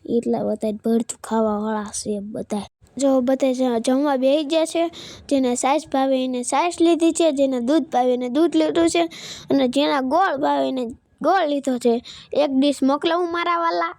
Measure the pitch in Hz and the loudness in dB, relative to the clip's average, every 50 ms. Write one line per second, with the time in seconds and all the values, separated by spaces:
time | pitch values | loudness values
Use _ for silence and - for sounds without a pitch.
0 | _ - - 233 - 233 233 - 214 208 214 - - 220 208 214 _ 226 226 226 | _ -2 -2 -2 0 0 -2 -2 -2 -4 -4 -4 -4 -6 -6 -4 _ 0 0 0
1 | 233 - - - - - 220 226 220 214 208 208 214 220 220 214 208 208 - - | 0 -4 -12 -14 -8 -4 0 0 0 0 0 -2 -4 -4 -4 -6 -6 -8 -10 -10
2 | - 214 208 202 202 208 220 - - _ 214 208 196 - _ _ _ _ _ 254 | -6 -6 -6 -6 -8 -10 -10 -10 -8 _ -8 -8 -8 -10 _ _ _ _ _ 0
3 | 277 277 269 262 247 254 269 262 285 262 254 254 254 254 233 226 226 262 254 269 | 2 2 2 2 2 0 0 0 0 0 0 0 0 0 0 0 0 0 0 2
4 | 294 302 277 254 254 269 277 311 311 269 330 320 320 320 - 330 339 339 - - | 2 0 0 2 2 2 2 2 0 0 0 0 0 0 0 -2 -2 -2 -4 -12
5 | - - - - - - 277 269 262 247 240 247 - 254 285 311 302 - - 269 | -18 -18 -20 -20 -4 0 0 2 2 0 0 0 0 0 0 0 -2 -2 0 0
6 | 269 269 269 262 254 262 254 247 247 - 277 277 330 349 339 - 339 339 339 311 | 2 2 2 0 0 -2 -4 -4 -4 -2 0 0 0 0 0 2 4 4 4 4
7 | 330 330 320 - 339 320 277 277 277 269 262 247 233 240 302 320 269 - - 247 | 2 0 2 4 2 2 4 2 2 2 2 -2 0 2 2 2 0 0 0 0
8 | 254 254 247 247 254 247 240 294 339 330 294 320 311 311 294 330 330 330 - 339 | 2 2 0 0 -2 -2 2 2 2 2 2 2 2 2 2 2 2 2 2 0
9 | 339 330 - - - - - - - - 269 277 262 247 247 269 294 302 302 277 | -2 -2 -4 -14 -16 -16 -16 -18 -4 0 2 2 2 2 2 0 0 2 0 0
10 | 262 262 285 339 392 370 302 269 302 285 285 277 269 269 262 262 247 226 254 _ | 0 0 2 2 2 2 0 0 0 0 0 0 0 -2 -2 -4 -6 -8 -10 _
11 | _ _ _ _ - 302 370 392 339 294 285 285 262 269 254 240 - 240 233 247 | _ _ _ _ 0 2 2 2 2 0 -2 -2 -2 -2 -4 0 2 0 0 0
12 | - - - - - _ - 262 294 294 269 262 277 294 269 - 269 262 277 294 | -4 -10 -20 -20 -16 _ 0 0 0 2 2 2 2 2 2 2 2 0 2 2
13 | - 339 330 349 359 339 339 339 339 349 339 339 339 330 339 349 339 339 359 | 0 0 0 0 0 -2 -2 -4 -2 -2 0 0 0 0 0 -2 -4 -4 -6